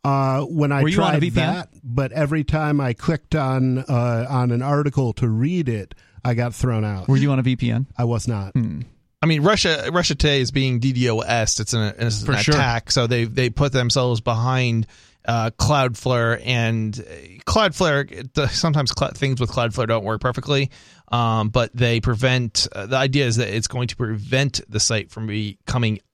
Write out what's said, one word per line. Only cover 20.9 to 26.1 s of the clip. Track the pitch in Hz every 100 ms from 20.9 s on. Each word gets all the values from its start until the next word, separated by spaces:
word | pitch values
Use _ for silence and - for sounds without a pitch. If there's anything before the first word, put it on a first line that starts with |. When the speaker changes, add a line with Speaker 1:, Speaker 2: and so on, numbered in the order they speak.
| - _
Speaker 3:
um, | 120 117 113 107
but | 123 117
they | 120 120 117
prevent, | 107 113 131 127 120 - -
uh, | - 101
the | 131
idea | 139 139 127
is | 113
that | 110
it's | 107 -
going | 127 123
to | -
prevent | 117 110 104 131 139 - -
the | 107
site | - 113 -
from | - 110
becoming | 104 104 101 - 127 113 104 _